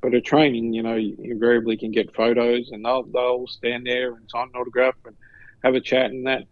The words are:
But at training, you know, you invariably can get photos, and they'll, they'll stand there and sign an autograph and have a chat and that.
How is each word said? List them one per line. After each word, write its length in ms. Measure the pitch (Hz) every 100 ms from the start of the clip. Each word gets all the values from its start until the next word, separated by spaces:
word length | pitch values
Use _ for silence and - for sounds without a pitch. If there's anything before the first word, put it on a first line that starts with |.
But 120 | 123 120
at 100 | -
training, 480 | 143 151 117 117
you 100 | 113
know, 120 | 113 113
you 220 | 107 -
invariably 580 | - 117 117 120 113 107
can 140 | 110
get 240 | 110 104 -
photos, 540 | 113 120 120 120 123
and 140 | 107 113
they'll, 180 | 131
they'll 440 | 117 127 123 123 123
stand 400 | - 120 120 123
there 280 | 123 127 117
and 140 | 113
sign 200 | 120 127
an 60 | 123
autograph 360 | 123 120 127 - -
and 100 | - - - - -
have 120 | 131 131
a 60 |
chat 300 | - 127 127
and 160 | 131 127
that. 160 | 131 101